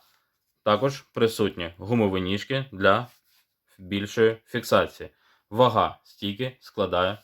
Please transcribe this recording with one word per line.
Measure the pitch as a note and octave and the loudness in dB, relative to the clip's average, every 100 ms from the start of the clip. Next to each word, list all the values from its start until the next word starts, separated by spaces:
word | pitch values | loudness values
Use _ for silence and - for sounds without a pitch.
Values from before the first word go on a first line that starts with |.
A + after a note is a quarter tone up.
| _ _ _ _ _ _ | _ _ _ _ _ _
Також | G#2+ G#2 C#3 C#3 | 0 2 0 -4
присутні | - - A2+ - G2 F2 E2+ F2+ | -10 -2 0 0 -2 -4 -10 -10
гумові | G2 A#2+ G2+ F#2 | -2 0 2 0
ніжки | F#2 G2+ - C3+ C3 | -2 -4 -4 -6 -6
для | F#2+ G2 G#2+ A#2+ _ _ _ _ _ _ - | 0 2 2 -2 _ _ _ _ _ _ -20
більшої | F#2 G2+ G2+ A#2+ A2+ A2 _ | -6 -6 -4 2 2 2 _
фіксації. | A#2+ - G#2 E2 - E2 _ _ _ _ | -10 2 2 2 -6 -18 _ _ _ _
Вага | G#2+ B2 A2 E2 - | 2 4 4 0 -4
стійки | _ _ G2+ G2+ B2+ - | _ _ -8 -6 -10 -12
складає | - - F#2 F2 F#2 G#2 | -10 -4 -2 0 -2 -4